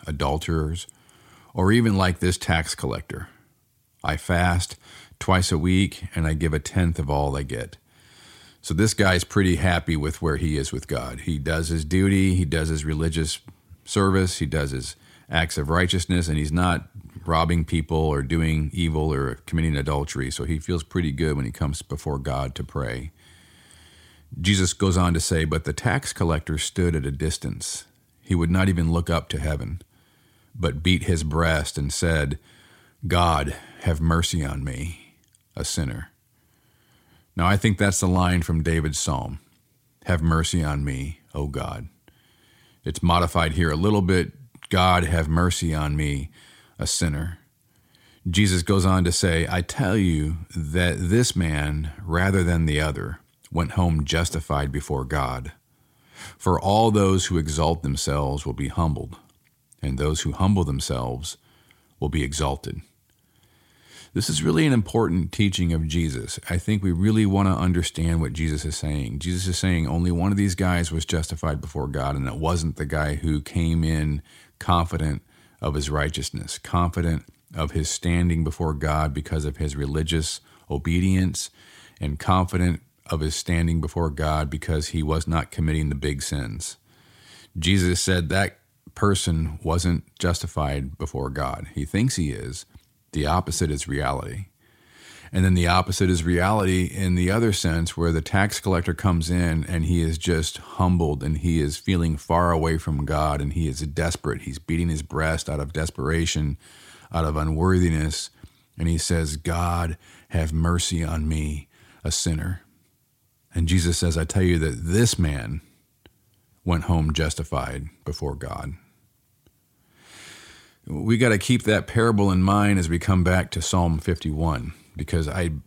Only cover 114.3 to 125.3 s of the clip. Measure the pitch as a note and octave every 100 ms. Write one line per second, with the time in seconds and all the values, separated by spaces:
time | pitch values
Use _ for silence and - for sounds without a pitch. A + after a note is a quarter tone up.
114.3 | G2 F#2 E2+ D#2 A#1+ D#2+ F#2+ A#2+ - E2
115.3 | C#2+ A1 D2+ - _ _ _ - _ _
116.3 | _ _ _ - E2+ - E2 D#2 D2 D#2
117.3 | - D#2 C#2+ C2 C2+ D2 - - - C#2+
118.3 | C#2 C2+ - C#2+ F2 _ _ _ _ _
119.3 | _ _ _ _ _ _ _ - - -
120.3 | - - - - _ - D2+ G#2+ A#2 B2
121.3 | G#2 - B2 G#2+ G#2+ - A#2 A#2 G#2+ G2+
122.3 | F#2 F#2+ G2+ G#2 G2 E2 E2+ - F#2+ F2+
123.3 | F#2 F2+ - E2+ F#2 F2 D#2+ E2+ E2+ E2
124.3 | D2+ D#2+ C#2+ B1 - _ - D#2 E2+ D2+